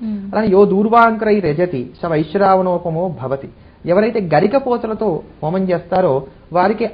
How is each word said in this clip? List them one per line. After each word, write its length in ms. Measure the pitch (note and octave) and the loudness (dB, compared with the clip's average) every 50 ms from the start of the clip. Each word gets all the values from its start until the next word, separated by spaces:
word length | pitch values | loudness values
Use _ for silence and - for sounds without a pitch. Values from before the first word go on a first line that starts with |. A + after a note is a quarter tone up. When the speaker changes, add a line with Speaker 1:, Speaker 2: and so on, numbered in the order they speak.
| A#3+ | -10
Speaker 1:
మ్మ్. 280 | A3 G#3 G3+ G3 G3 G3 | -8 -8 -8 -8 -6 -4
Speaker 2:
అలానే 140 | G3+ A3 G#3 | -2 0 2
"యో 140 | F#3 G3 G3+ | 4 6 6
దూర్వాంకరై 760 | F3+ F3+ G3 G#3 A3 A3+ A#3 A3+ A3+ A3 G#3+ A3 A3 G#3 G#3 | 4 4 2 2 4 4 4 4 4 2 0 0 0 2 2
రజతి 520 | F3 D3+ D3 D3+ F3+ F3+ F3+ B2+ A#2+ - - - - | 2 0 0 0 0 -2 -2 -4 -6 -8 -10 -8 -6
స 20 | |
వైశ్రావణోపమో 1120 | E3+ D#3+ D3+ D#3 D#3 - G3+ G3+ F#3+ F#3+ F#3+ F#3 F#3 F3 F3 F3 F3 D#3+ E3 F3+ F#3+ D3 A#2+ | -2 -2 -2 -2 -2 0 0 2 4 4 4 2 0 -2 -2 -4 -4 -4 -4 -4 -4 -6 -6
భవతి", 280 | B2 C3 C3+ C3+ - B2+ - - - - - - - | -6 -6 -6 -6 -8 -10 -18 -20 -20 -20 -20 -10 -4
ఎవరైతే 440 | D#3 F3 G3 G#3+ A#3 A3+ A#3 G3 E3 E3 | 0 2 2 2 0 0 -2 -2 0 2
గరిక 320 | C#3+ F#3 G#3+ C#4 C4+ C#4 B3+ | 2 2 2 2 0 0 0
పోతలతో 560 | A#3+ A#3 A#3+ A3 A3 G#3+ A3 G#3 D#3+ - - - - - D3 | -2 -2 -2 -4 -6 -4 -2 -2 -2 -4 -6 -12 -14 -8 -6
హోమం 260 | D#3 F3+ F#3+ F#3+ F3+ | -4 -2 -2 -2 -2
చేస్తారో 540 | F3 E3 - - F#3 F#3 F#3 D#3+ C3 C3 C3 - - - - - D#3+ | -2 -2 -4 -2 0 0 2 2 2 0 -2 -6 -16 -20 -12 -4 -2
వారికి 360 | F3 F3+ G3+ A3+ A3+ A#3 G#3 | 0 2 2 0 0 -2 -2